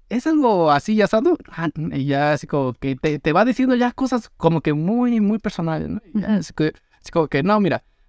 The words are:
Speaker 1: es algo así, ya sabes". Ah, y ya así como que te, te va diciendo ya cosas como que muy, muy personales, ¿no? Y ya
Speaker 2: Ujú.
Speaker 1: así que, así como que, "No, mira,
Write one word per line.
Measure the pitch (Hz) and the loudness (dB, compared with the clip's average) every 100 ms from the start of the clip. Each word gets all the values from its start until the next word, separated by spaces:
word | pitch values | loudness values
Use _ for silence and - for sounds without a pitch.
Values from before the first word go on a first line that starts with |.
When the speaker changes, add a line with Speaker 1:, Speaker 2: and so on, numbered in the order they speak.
| _ | _
Speaker 1:
es | 226 311 | -4 0
algo | 311 254 190 160 | 2 2 2 4
así, | 147 - | 2 2
ya | 214 196 | 2 2
sabes". | 220 302 330 - | 2 2 0 -4
Ah, | - 165 156 156 | -6 -6 -4 -6
y | 139 | -4
ya | 139 139 147 | -2 0 2
así | 151 - | 0 -2
como | 151 131 | -2 -2
que | 120 139 | -4 -6
te, | 131 160 147 | -4 -2 -2
te | 156 | 0
va | 160 | 2
diciendo | 233 247 254 | 2 2 2
ya | 247 240 | 2 0
cosas | - 262 247 - - | -2 -2 -2 -6 -2
como | 165 165 | 0 2
que | 156 | 0
muy, | 151 165 240 247 233 | -2 0 0 0 0
muy | 202 214 | 0 0
personales, | 208 - 165 156 156 | -4 -6 -4 -4 -6
¿no? | 208 - | -8 -8
Y | 214 | -6
ya | 175 | -2
Speaker 2:
Ujú. | 208 | -2
Speaker 1:
así | 156 | -2
que, | - 156 - _ _ | -4 -4 -4 _ _
así | - | -4
como | 170 151 | -2 0
que, | 143 | 0
"No, | 180 214 | 2 2
mira, | 190 113 - _ | 2 -2 -6 _